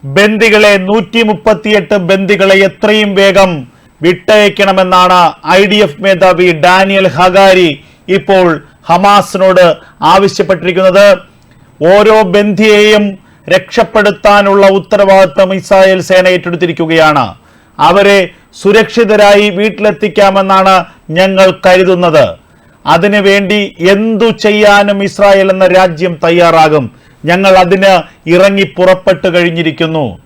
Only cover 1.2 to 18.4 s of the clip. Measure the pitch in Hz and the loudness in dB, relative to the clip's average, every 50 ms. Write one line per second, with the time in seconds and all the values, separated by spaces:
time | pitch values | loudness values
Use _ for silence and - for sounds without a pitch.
1.2 | 226 214 214 160 - 220 214 214 - 214 214 208 180 - 214 202 180 165 190 190 | -2 -2 -4 -4 -2 -2 -2 -2 -2 -2 -2 -2 -2 -2 -4 -4 -2 -2 -2 -2
2.2 | 190 180 208 180 196 196 190 190 196 190 190 - - 208 214 214 214 208 196 190 | 0 -2 -2 0 0 0 2 2 0 -2 -2 -4 -4 -2 -2 0 -2 -2 -2 0
3.2 | 196 196 185 196 196 185 175 147 131 - _ _ _ _ _ _ 147 170 180 180 | 0 2 2 2 0 0 -2 -8 -10 -14 _ _ _ _ _ _ -2 -2 -2 -2
4.2 | - - 214 214 208 202 202 - 202 196 190 190 190 185 185 185 180 180 180 180 | -2 0 0 2 2 0 -2 -2 -2 -2 0 -2 0 0 2 2 2 2 2 2
5.2 | 175 160 - _ - 156 165 190 202 202 202 208 208 170 143 - - 196 190 170 | 2 0 -2 _ -4 -2 0 0 0 0 0 0 -2 -2 -4 -6 -2 -2 0 2
6.2 | 190 185 180 165 180 180 170 151 147 175 180 190 190 196 196 196 190 180 120 147 | 2 0 2 2 0 -2 0 0 0 0 2 2 0 0 0 0 -2 -2 0 0
7.2 | 180 185 180 196 196 190 190 185 180 160 143 135 - _ _ _ _ - 185 196 | 0 2 2 2 2 4 2 2 0 -2 -2 -6 -14 _ _ _ _ -4 -4 -4
8.2 | - - 196 190 185 170 160 143 - - _ _ _ - 165 175 190 202 202 208 | -2 0 0 0 2 0 -2 -4 -8 -18 _ _ _ -2 -2 0 2 2 2 2
9.2 | - - - 190 190 190 185 185 180 170 156 - - - _ _ - 151 175 190 | 0 -2 -4 -2 0 2 2 4 2 2 0 -2 -8 -20 _ _ 0 0 2 2
10.2 | 202 190 - - 208 156 190 165 147 175 180 180 190 190 180 196 202 202 196 185 | 0 -2 -2 -4 -4 -4 -4 -4 -4 -6 -4 0 0 0 2 4 4 4 2 0
11.2 | - _ _ _ _ _ _ _ _ _ _ _ 147 165 190 208 214 220 214 220 | -4 _ _ _ _ _ _ _ _ _ _ _ 0 2 2 4 4 4 2 2
12.2 | 220 185 175 202 208 208 202 175 220 220 214 208 208 214 214 214 208 202 196 - | 0 0 0 -2 -2 -2 -2 -2 0 2 2 2 2 2 2 0 0 -4 -6 -12
13.2 | _ _ _ _ _ - 175 190 185 - - - 220 - - 220 208 208 202 - | _ _ _ _ _ -2 -2 -2 -2 -4 -2 -2 -2 -2 -2 -2 0 0 -2 0
14.2 | - 214 202 202 202 196 196 202 196 196 190 196 - - - 196 202 196 196 190 | 0 2 2 2 2 2 2 2 2 2 2 0 -4 -4 -2 0 2 2 4 4
15.2 | 190 180 - - 196 185 190 190 - - 202 190 190 190 190 185 165 - 190 185 | 2 2 0 -2 -2 -2 -2 -8 -2 0 2 2 4 2 2 0 -2 0 0 0
16.2 | 185 185 185 180 - 180 175 165 175 170 165 - 170 160 165 165 156 156 151 139 | 2 2 0 -2 -4 -6 -6 -4 -4 -6 -4 -6 -4 -2 0 0 2 2 2 0
17.2 | 127 95 85 - _ _ _ _ _ _ _ - 143 160 175 202 196 196 202 196 | -2 -4 -8 -18 _ _ _ _ _ _ _ -2 0 0 2 2 2 2 2 0
18.2 | 185 165 - _ | 0 -4 -8 _